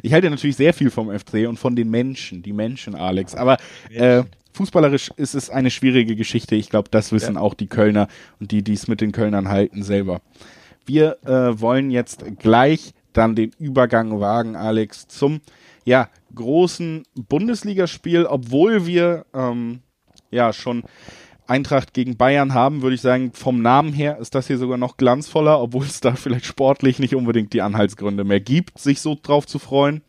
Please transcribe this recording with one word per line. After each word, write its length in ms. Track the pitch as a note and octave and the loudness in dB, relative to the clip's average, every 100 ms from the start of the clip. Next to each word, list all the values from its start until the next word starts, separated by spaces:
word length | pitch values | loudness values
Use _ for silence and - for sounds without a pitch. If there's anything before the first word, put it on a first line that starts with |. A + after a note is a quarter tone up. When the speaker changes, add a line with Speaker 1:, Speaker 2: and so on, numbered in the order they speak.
Speaker 1:
ich 100 | A2+ | 0
halte 180 | D#3 F#3 | 2 2
natürlich 260 | C#3+ D3 C3 | 0 -2 2
sehr 180 | D3 | 2
viel 160 | - C#3 | 4 0
vom 200 | A#2+ A2 | 0 -4
F 140 | G2+ | -6
C 220 | - G#2+ A#2 | -4 -2 -2
und 120 | A2+ | -2
von 160 | C3 | -2
den 160 | A#2+ A2+ | -2 0
Menschen, 520 | A2+ B2+ C3 - F2+ | 0 -2 -6 -12 -14
die 80 | G2 | -10
Menschen, 420 | G#2 A2+ C3 - | -6 -6 -8 -12
Alex. 400 | E2+ F#2 F#2 F#2+ | -8 -4 -2 -4
Aber, 220 | - B2 C3 - - - | -2 2 2 0 -20 -12
äh, 260 | A2+ B2 B2 | 0 4 4
Speaker 2:
Menschen. 140 | B2+ - _ | 2 -6 _
Speaker 1:
fußballerisch 580 | - G3 F3 D3+ C#3 - - | -8 -2 2 4 2 -4 -8
ist 180 | C#3+ | -6
es 140 | C#3 - | -6 -4
eine 220 | B2+ B2+ | -2 0
schwierige 460 | - C3 B2+ A2+ G#2+ | 0 2 4 2 0
Geschichte. 400 | A2 A#2 - G#2+ | -4 -4 -2 -2
Ich 140 | - | 0
glaub, 200 | G#2+ G2+ | -2 0
das 220 | A2 - | 0 0
wissen 240 | A2 A2+ F#2+ | -2 -2 -2
Speaker 2:
Ja. 40 | |
Speaker 1:
auch 140 | G#2 | -2
die 140 | - G2+ | -2 -4
Kölner 400 | - G#2+ G#2 G2+ - - - | 0 2 2 0 -4 -20 -18
und 100 | G2+ | -4
die, 120 | G#2 | -4
die 100 | G#2 | -2
es 160 | G#2 - | -4 -4
mit 120 | A2 | -4
den 120 | G#2+ | -2
Kölnern 360 | G#2+ G#2+ G2+ F#2+ | -2 -2 -2 -2
halten, 360 | G2 G2+ G2+ | 0 -2 -4
selber. 360 | G2 G2+ F#2+ F2 - _ - - _ _ | -4 -2 -2 -6 -10 _ -20 -20 _ _
Wir, 340 | - D3 D#3 F3 | -2 2 2 0
äh, 360 | C#3 C3 B2 A2 | -2 0 2 0
wollen 300 | A2+ C3 C#3 | 0 0 0
jetzt 340 | B2 A#2 - - G2 | -2 -4 -8 -16 -2
gleich 540 | A2 A#2 C#3 D#3+ - - _ | 4 6 6 2 -4 -20 _
dann 240 | - A2+ A2+ | 0 2 2
den 160 | A2 - | -2 -4
Übergang 600 | D3+ C3 B2 A#2 A2+ G#2+ | -4 2 2 2 0 -2
wagen, 360 | G2+ A#2 A2+ G2+ | 0 0 -2 -6
Alex, 500 | A2 A2 G#2 - - | -2 -2 -2 -8 -20
zum, 340 | - C#3+ D3+ - _ _ _ | -4 -2 -2 -10 _ _ _
ja, 240 | - B2+ A#2 _ _ | 2 2 2 _ _
großen 720 | A#2 A#2 D#3 F3+ - E3+ D#3+ - | -10 -2 2 2 0 -8 -10 -12
Bundesligaspiel, 1120 | - A2 G#3 A3 A3+ G#3 F#3+ F3 - E3+ E3+ E3 | -16 -6 -4 -2 -4 -4 -2 -4 -4 -2 0 0
obwohl 600 | C3+ A#2+ C3+ G3+ A3 E3+ | -2 -2 2 4 4 0
wir, 380 | F3 F3 E3+ - | 0 0 0 -6
ähm, 480 | C3+ B2+ A#2+ A#2 A#2+ _ _ _ _ _ | -6 -4 -4 -6 -10 _ _ _ _ _
ja, 200 | A#2+ A#2 | 0 0
schon 300 | - B2+ A#2+ - _ - - - _ - | -2 -6 -8 -8 _ -20 -20 -20 _ -4
Eintracht 480 | C3 C3 C#3 - | -4 0 -2 -2
gegen 220 | - B2+ A#2 | -4 -4 0
Bayern 360 | B2+ C#3+ C#3 | 2 2 0
haben, 300 | B2+ C3 D3 | 2 0 0
würde 140 | C3 B2+ | -2 0
ich 40 | |
sagen, 300 | B2+ B2+ B2+ | 0 0 -2
vom 300 | - C3+ B2 | -6 -4 0
Namen 300 | A#2 C3+ D#3 | 4 4 2
her 260 | C#3+ D3 D3 | -2 -4 -4
ist 160 | A#2 | -6
das 140 | C3+ - | -6 -4
hier 100 | C3 | -4
sogar 200 | B2+ B2+ | -2 -4
noch 180 | B2 - | -4 0
glanzvoller, 640 | B2+ C3 D3 D#3+ D3+ D3+ | 2 2 0 0 4 2
obwohl 220 | A#2+ B2+ | 2 -4
es 160 | C#3 - | -6 -2
da 160 | B2+ B2 | -2 0
vielleicht 280 | C3+ B2 | -2 -6
sportlich 540 | - - C3+ C3+ C3+ B2+ | -6 0 2 2 2 2
nicht 160 | C3 | 0
unbedingt 380 | C3 A#2+ A2+ G#2 | 0 0 0 0
die 100 | A#2 | -2
Anhaltsgründe 640 | G2+ G2+ G2+ - G2+ G2+ | -2 0 0 -2 -6 -4
mehr 160 | G2+ G2+ | 0 0
gibt, 400 | G2+ D#3 F3 - | 0 -2 -2 -4
sich 200 | C#3 C#3 | -2 -2
so 160 | D#3+ D3 | -2 -6
drauf 260 | - D3 - | 0 0 0
zu 140 | D3 | -8
freuen. 420 | - C#3 C#3+ D3+ | -2 2 2 0